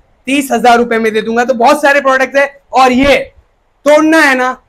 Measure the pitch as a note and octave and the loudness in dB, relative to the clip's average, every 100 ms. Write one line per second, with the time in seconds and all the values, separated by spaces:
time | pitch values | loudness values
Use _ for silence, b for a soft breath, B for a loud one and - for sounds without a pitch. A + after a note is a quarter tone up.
0 | _ _ - C#4 C#4 A#3+ A#3+ A#3+ A#3+ A3+ | _ _ -6 -4 -2 -2 2 2 0 -2
1 | A3+ G#3+ A3 A3+ A#3+ A#3 A#3+ D4 D4 C#4+ | -4 -4 -4 -4 -4 -2 0 2 0 0
2 | C4+ C4 C4 C#4 C#4 - _ A#3+ C4 B3 | 0 -2 -2 -2 -4 -6 _ 0 2 2
3 | C#4 A3 - - _ _ _ _ C#4 D4+ | 0 0 -4 -16 _ _ _ _ 0 2
4 | D#4 D#4+ D4 B3+ B3+ B3 | 4 2 2 0 -2 -6